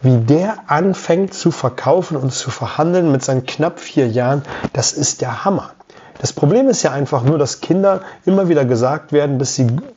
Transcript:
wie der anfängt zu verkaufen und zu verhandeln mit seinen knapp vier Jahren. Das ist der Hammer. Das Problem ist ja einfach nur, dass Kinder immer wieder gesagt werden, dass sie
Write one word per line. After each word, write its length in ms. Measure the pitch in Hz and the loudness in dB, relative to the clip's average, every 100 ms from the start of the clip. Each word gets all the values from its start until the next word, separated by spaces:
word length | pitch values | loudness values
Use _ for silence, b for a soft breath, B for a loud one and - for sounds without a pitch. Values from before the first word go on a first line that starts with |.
wie 160 | 131 123 | 4 4
der 400 | 117 151 196 220 - | 4 2 2 -4 -2
anfängt 640 | 147 190 185 - 170 190 | 0 2 0 0 0 0
zu 160 | - 175 | 0 -2
verkaufen 640 | - 127 - - 170 180 151 | 0 -4 -2 2 2 2 -4
und 160 | 131 | -4
zu 180 | 127 - | -4 -8
verhandeln 600 | - 113 - 160 180 170 | -8 -8 -2 0 2 2
mit 140 | 135 | 2
seinen 200 | - 131 | 0 -2
knapp 360 | 127 - - 233 | -4 -2 -4 -4
vier 260 | - - 127 | -6 0 0
Jahren. 360 | 113 123 143 143 B B | 0 0 0 -4 B B
Das 200 | - - | -4 -4
ist 280 | - - - | -2 -4 -4
der 240 | 127 120 | -6 -4
Hammer. 280 | 196 185 - - - B B B | -2 -2 -6 -20 -20 B B B
Das 120 | 131 | -8
Problem 360 | - 147 214 269 | 0 2 4 4
ist 160 | 208 | 2
ja 80 | 156 | 0
einfach 320 | 135 143 131 | -2 -2 0
nur, 140 | 123 160 | 2 2
dass 220 | 139 - | 0 -4
Kinder 420 | - 180 196 190 B B | -2 2 2 0 B B
immer 240 | - 190 190 | 0 2 4
wieder 160 | 156 | 2
gesagt 460 | 131 123 127 151 - | 2 2 0 -2 0
werden, 280 | 147 143 135 | 0 2 0
dass 160 | 131 - | -2 0
sie 100 | 123 131 277 | 0 0 -6